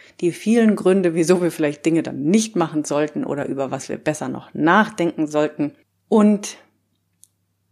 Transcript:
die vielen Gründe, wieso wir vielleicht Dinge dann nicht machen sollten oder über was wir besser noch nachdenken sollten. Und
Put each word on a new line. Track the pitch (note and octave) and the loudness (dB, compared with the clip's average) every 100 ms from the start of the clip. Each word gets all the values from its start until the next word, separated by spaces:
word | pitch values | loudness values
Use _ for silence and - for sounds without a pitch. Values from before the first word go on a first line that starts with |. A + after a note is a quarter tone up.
| - - | -20 -6
die | F3 | -4
vielen | D#3+ - A#3 A3 G3 | -2 0 2 4 4
Gründe, | F3+ F#3+ F3 | 2 4 2
wieso | E3 D#3+ F3+ | 2 2 2
wir | F3 | 0
vielleicht | - D3+ D3 | 0 -2 -2
Dinge | E3+ D#3+ | 0 0
dann | D#3 C3+ | -2 -4
nicht | C#3+ G#3+ A3 F3+ | 2 2 2 -2
machen | D#3+ D3+ | -2 -2
sollten | D3 C#3+ D3+ D#3 | -2 -2 -2 -4
oder | - C#3+ C#3 | -6 -4 -6
über | C3+ C3+ | -4 -6
was | C3+ - | -6 -8
wir | - | -8
besser | - D3+ C3 | -6 -6 -6
noch | C3 - | -10 -10
nachdenken | - D3+ F#3+ G#3 - E3+ - D3+ | -2 2 4 2 0 -4 -2 -4
sollten. | D3+ D3+ - D3 - _ _ - | 0 -2 -2 -6 -8 _ _ 0
Und | A3 G#3 G#3 - - _ _ _ _ _ _ _ _ _ _ _ | 4 4 2 -4 -16 _ _ _ _ _ _ _ _ _ _ _